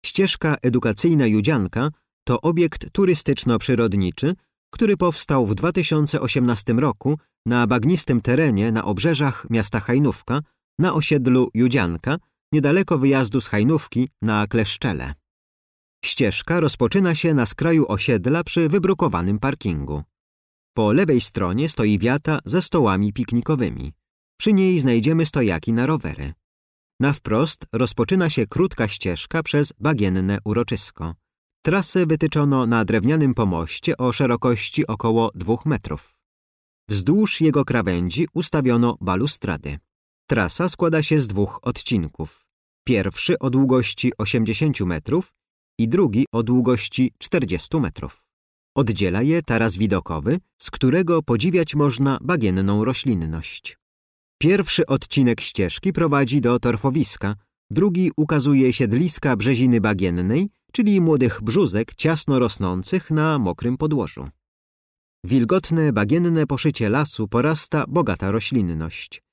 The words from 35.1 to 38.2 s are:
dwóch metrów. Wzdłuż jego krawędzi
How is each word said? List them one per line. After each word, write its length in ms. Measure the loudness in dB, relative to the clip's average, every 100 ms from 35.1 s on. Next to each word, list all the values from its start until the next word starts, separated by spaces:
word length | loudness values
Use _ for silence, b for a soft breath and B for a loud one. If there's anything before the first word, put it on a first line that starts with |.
| 2 0
dwóch 320 | -4 -4 -2 0
metrów. 560 | -4 -4 -12 -12 _ _ _ _ _ _ _ -6
Wzdłuż 520 | -2 2 2 2 2
jego 240 | 2 2
krawędzi 640 | 0 0 0 -2 -2 -2